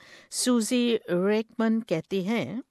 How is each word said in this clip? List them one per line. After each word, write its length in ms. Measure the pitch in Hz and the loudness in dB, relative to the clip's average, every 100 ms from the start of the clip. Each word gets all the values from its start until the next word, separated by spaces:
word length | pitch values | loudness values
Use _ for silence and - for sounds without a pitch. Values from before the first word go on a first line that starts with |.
| - - - | -12 -20 -12
सूजी 680 | - 254 240 214 247 240 220 - | -4 2 2 2 0 2 0 -2
रेकमन 720 | 175 196 214 226 - 220 226 | 0 2 0 -2 -2 0 0
कहती 440 | - 180 - 190 | -2 -4 -2 -4
हैं, 380 | 180 226 123 220 - | -2 -2 -4 -8 -12